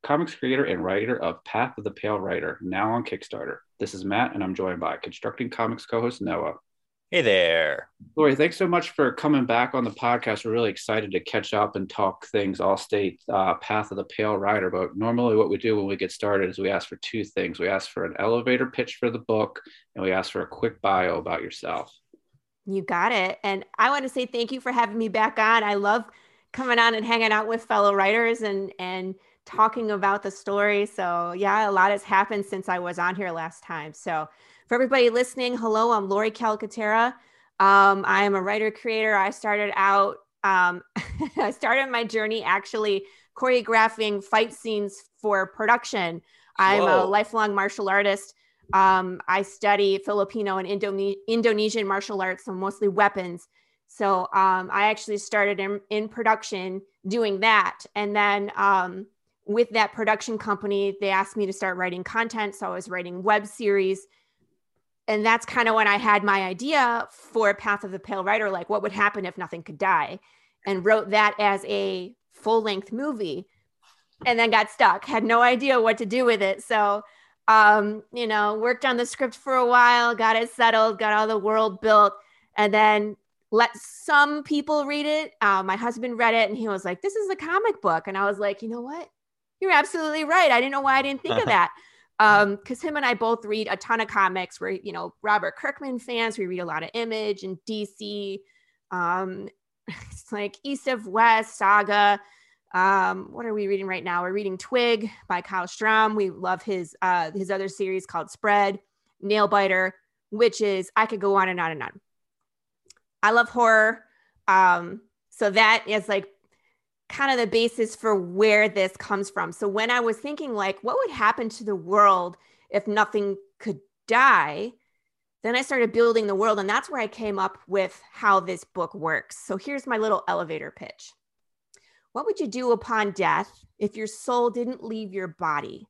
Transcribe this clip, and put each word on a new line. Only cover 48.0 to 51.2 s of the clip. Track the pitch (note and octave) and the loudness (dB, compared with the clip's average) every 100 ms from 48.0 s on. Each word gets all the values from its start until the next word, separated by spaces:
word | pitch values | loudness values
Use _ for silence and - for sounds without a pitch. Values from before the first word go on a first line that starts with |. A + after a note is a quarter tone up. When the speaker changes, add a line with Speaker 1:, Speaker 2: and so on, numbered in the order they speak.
| G3+ G3+ - _ _ _ _ | 2 -2 -6 _ _ _ _
Speaker 3:
Um, | F#3+ F#3+ F#3 F#3 F#3 - | 4 4 4 0 -8 -2
I | F#3+ | -2
study | G3 - G#3 G3+ G3+ G3 | -2 -2 0 2 2 0
Filipino | G3 G#3 G3 A3+ G3+ F#3+ | -2 -2 -2 -2 -4 -4
and | F#3+ | -4
Indone-, | G3+ G3+ G3 G3 G3 | -4 -4 -4 -4 -4